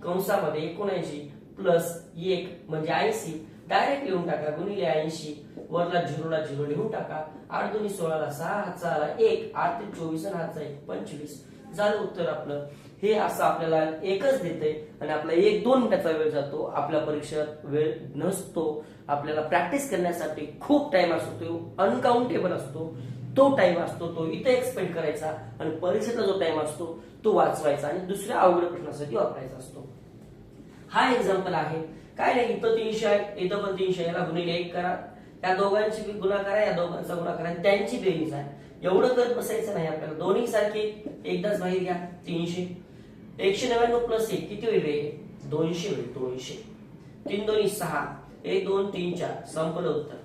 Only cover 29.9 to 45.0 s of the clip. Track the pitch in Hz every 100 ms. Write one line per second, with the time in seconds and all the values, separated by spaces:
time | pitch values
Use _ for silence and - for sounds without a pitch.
29.9 | - - - - - - - - - -
30.9 | 214 262 240 190 190 180 170 151 160 160
31.9 | - - - - 254 233 190 214 226 220
32.9 | 185 202 202 - - 180 202 202 185 190
33.9 | 175 170 165 165 165 170 170 175 175 175
34.9 | 180 - - - - 185 185 196 202 214
35.9 | 214 196 208 185 202 196 208 208 170 175
36.9 | 165 175 175 170 170 170 175 196 202 -
37.9 | 254 185 160 151 143 139 - - - 175
38.9 | 190 247 247 - 214 202 214 151 160 160
39.9 | 156 156 147 175 220 240 214 208 214 214
40.9 | - - - - 180 196 202 180 185 180
41.9 | 175 - - - 165 170 175 180 - -
42.9 | - - - - - 190 - 247 233 233
43.9 | 240 233 226 220 185 - 208 233 196 156
44.9 | 147